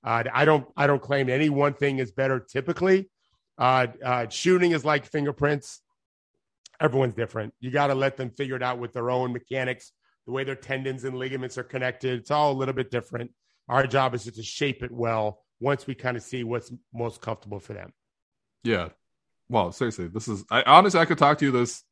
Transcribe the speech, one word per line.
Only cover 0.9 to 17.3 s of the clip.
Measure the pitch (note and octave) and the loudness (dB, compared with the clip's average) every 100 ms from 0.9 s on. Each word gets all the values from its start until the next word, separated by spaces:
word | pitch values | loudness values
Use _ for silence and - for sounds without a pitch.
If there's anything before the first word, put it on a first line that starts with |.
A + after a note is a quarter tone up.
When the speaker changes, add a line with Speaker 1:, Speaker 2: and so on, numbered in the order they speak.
| C#3+ | 2
Speaker 1:
claim | - C#3 B2+ | 0 -2 0
any | C3 D3+ | 2 2
one | C#3 C#3+ | 2 2
thing | - C#3 C3+ | 2 -2 0
is | B2 | -4
better | A2+ C3+ C3 | -2 0 -2
typically. | - - C#3 E3+ F#3 F#3+ F#3+ _ _ _ _ - | -2 -6 -4 -2 4 2 2 _ _ _ _ 0
Uh, | B2+ C3 B2 - | 2 4 2 -4
uh, | C3 B2 A2+ | -2 -2 -2
shooting | - E3+ F#3 F3 | -2 2 4 4
is | D#3+ C#3+ | 2 0
like | D3 - | 0 -2
fingerprints. | D3+ C#3+ C#3 C#3+ D3 - - _ _ _ _ _ _ _ _ - _ | -4 -4 0 0 0 -4 -20 _ _ _ _ _ _ _ _ -20 _
Everyone's | D#3 B2+ C3 G#2+ | 0 2 0 -2
different. | A2+ A2+ A2 _ | -6 -6 -10 _
You | B2+ | -4
gotta | C3+ C#3+ C3+ | 0 0 2
let | C3+ C3+ | 0 -2
them | B2+ | -10
figure | A2+ C#3 C3 | -8 -8 -4
it | |
out | B2 B2 | -4 -6
with | A#2+ | -8
their | B2+ A#2+ | -6 -2
own | B2+ B2+ | -2 -2
mechanics, | A#2+ _ C3+ B2+ B2+ - _ _ _ - | -6 _ -6 -4 -6 -12 _ _ _ -10
the | |
way | B2+ | -6
their | C3+ C3 | -6 -8
tendons | - C3+ C3+ C3 B2+ | -8 -6 -6 -6 -8
and | B2+ | -8
ligaments | C3 C3 B2+ C3 | -8 -8 -8 -10
are | |
connected. | B2 C3+ B2+ B2 C3 B2 | -10 -4 -4 -4 -6 -6
It's | - | -2
all | D3+ D3 | 2 2
a | C3+ | 0
little | C3 | -2
bit | B2+ B2+ | -4 -4
different. | A#2+ - A#2+ A#2+ _ _ _ - | -6 -6 -10 -10 _ _ _ -2
Our | B2 C3+ | 0 2
job | C3+ C3 | 2 0
is | A#2+ A#2 | -2 -10
just | A2+ | -12
to | |
shape | A2 - C#3+ B2+ | -12 -4 -4 -4
it | B2 | -10
well | A#2+ A#2 A2+ G#2+ G#2 _ _ | -4 -2 0 -2 -6 _ _
once | C3 C#3 - | -2 -2 -4
we | C3 | -6
kinda | B2+ A#2+ | -4 -6
see | - B2+ | -8 -8
what's | A2+ A#2 - B2 _ | -4 -6 -8 -20 _
most | A#2+ A#2 - | -8 -8 -6
comfortable | - | -8